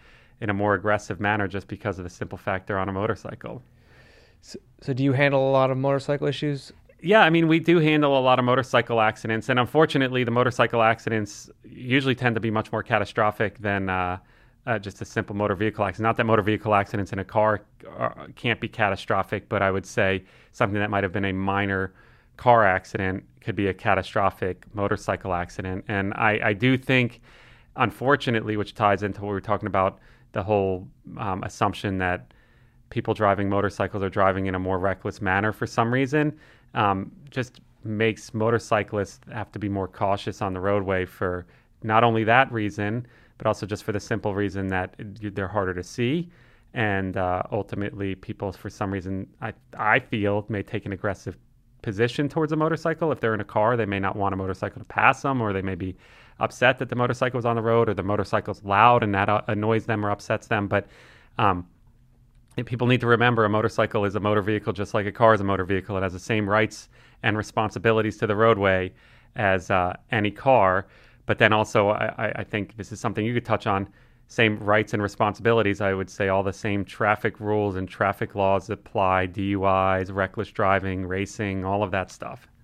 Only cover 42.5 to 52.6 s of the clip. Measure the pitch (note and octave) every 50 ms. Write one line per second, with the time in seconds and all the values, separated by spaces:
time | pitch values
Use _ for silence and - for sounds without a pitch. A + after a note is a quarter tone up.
42.5 | A#2+ A2+ G#2 G#2 G2 G#2 G#2 G#2 A2 B2 B2 - _ _ _ _ _ - - A2
43.5 | G#2 - A2 F#2+ G#2 - - - G#2 G2+ - - A2+ G2 - G#2+ F#2+ G2+ G#2 G2
44.5 | F2+ G2 F#2+ F#2+ F#2+ F#2 F#2 F#2 - - A2+ G2+ G2 A2 G#2+ G#2 G2 G2+ G2 F#2
45.5 | G#2 G#2+ F#2+ F#2 F2+ F2+ F2+ - - - A#2+ A#2+ D3 F3 E3+ F3 - - - _
46.5 | _ _ _ _ - B2+ A2 G#2 G2 G2 F#2+ F#2+ F#2 F#2+ F#2 F2+ F2+ F2+ - -
47.5 | - G#2 G2 - G#2 G2+ G2+ - - G2+ G2+ G2 F#2+ - - - G#2 - G#2 G2
48.5 | F2+ - - G#2 - - G#2 F#2+ G2 G2 F2 F#2+ G2 F#2+ G2+ - _ - - G#2+
49.5 | - _ _ _ - - A2 G#2+ A2+ C3 B2+ - - A2 G2+ G2+ G2+ G#2+ G#2 -
50.5 | A2+ G2+ G2 - - - - G#2 G2 F2+ - G#2 F#2+ - - - - - _ _
51.5 | _ _ _ _ _ _ - A#2+ G2 F#2+ A#2 B2 - - D3 C3+ - E3 D#3 D3
52.5 | D#3+ D#3